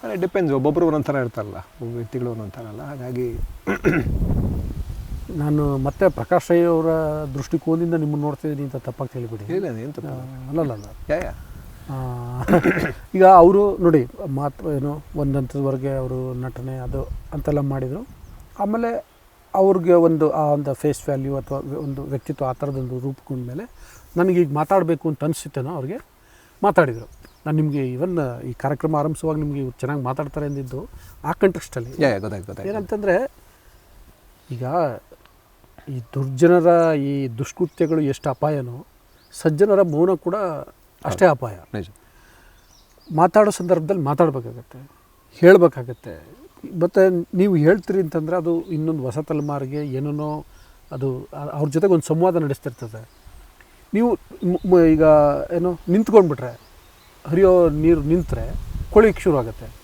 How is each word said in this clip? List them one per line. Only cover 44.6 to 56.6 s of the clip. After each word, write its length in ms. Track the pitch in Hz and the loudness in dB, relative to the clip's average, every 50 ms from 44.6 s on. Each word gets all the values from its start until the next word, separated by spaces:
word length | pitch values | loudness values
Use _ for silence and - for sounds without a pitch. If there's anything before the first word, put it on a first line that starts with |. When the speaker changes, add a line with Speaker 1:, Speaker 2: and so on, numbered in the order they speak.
| - _ - 127 135 - _ _ _ _ _ _ _ _ _ - | -18 _ -20 -20 -20 -20 _ _ _ _ _ _ _ _ _ 6
Speaker 2:
ಹೇಳ್ಬೇಕಾಗತ್ತೆ. 840 | 175 175 190 190 175 165 - 139 123 123 123 _ - 117 82 78 - - - - - - _ - - 139 196 175 | 8 10 10 10 8 6 4 0 -10 -10 -12 _ -14 -18 -16 -16 -18 -20 -20 -20 -20 -20 _ -18 -16 -12 -4 -2
ಮತ್ತು 480 | 165 175 _ 202 190 190 185 175 170 _ - | -2 2 _ 6 6 6 6 2 -2 _ 0
ನೀವು 220 | 180 190 208 190 | 2 2 4 4
ಹೇಳ್ತೀರಿ 440 | 160 147 156 190 208 175 - 190 190 | 4 6 6 4 4 2 -2 -2 0
ಅಂತಂದ್ರೆ 360 | 185 156 - 170 156 156 175 | 0 0 -2 -4 -4 -2 -2
ಅದು 260 | 180 160 170 170 165 170 | -2 0 0 -2 -2 -4
ಇನ್ನೊಂದು 400 | 196 175 151 156 160 160 151 127 | -4 -6 -4 -2 -2 -2 -2 -4
ಹೊಸ 160 | 127 107 151 | -4 -6 -6
ತಲೆಮಾರಿಗೆ 580 | 151 - 160 151 147 147 147 143 139 131 139 | -6 -4 -4 -4 -2 -4 -4 -6 -6 -6 -6
ಏನೇನೋ 680 | 147 151 143 127 131 139 147 147 147 151 151 151 151 151 - - - - _ _ _ _ _ - | -8 -6 -6 -6 -6 -4 -4 -4 -4 -6 -6 -8 -8 -10 -16 -20 -20 -20 _ _ _ _ _ -10
ಅದು, 320 | 139 131 135 127 127 151 | -6 -4 -4 -4 -6 -10
ಆ-, 280 | - - 143 143 147 - | -14 -14 -12 -12 -8 -4
ಅವ್ರ 160 | 147 151 151 | -4 -4 -2
ಜೊತೆಗೆ 240 | 135 160 180 196 185 | 0 0 2 4 2
ಒಂದು 140 | 165 - | 2 2
ಸಂವಾದ 300 | - 160 160 175 185 170 | 0 0 2 2 2 2
ನಡೆಸ್ತಿರ್ತದೆ. 720 | 170 156 143 139 - _ 143 120 - 127 110 110 110 113 _ _ _ _ - - - - - _ _ - _ _ _ _ _ - | 2 -2 -2 -4 -6 _ -12 -10 -10 -14 -14 -14 -16 -18 _ _ _ _ -20 -20 -20 -20 -20 _ _ -20 _ _ _ _ _ 0
ನೀವು 240 | 202 233 240 214 - - - - - - | 0 2 2 0 -2 -4 -18 -14 -4 -2
ಮ್-, 140 | 180 180 - - | -2 -2 0 2
ಮ್-, 200 | 185 180 175 165 | 4 6 6 8
ಈಗ 160 | 160 160 156 160 156 151 151 147 147 143 143 139 - - | 6 6 6 8 8 8 8 6 4 2 0 -4 -4 -2
ಏನು 220 | 170 170 180 175 165 - - | -2 -2 -2 -4 -4 -2 0
ನಿಂತ್ಕೊಂಡ್ಬಿಟ್ರೆ 760 | 175 208 226 - - 220 190 165 151 - 127 123 117 - | 2 2 2 6 8 6 8 6 2 -4 -6 -10 -12 -14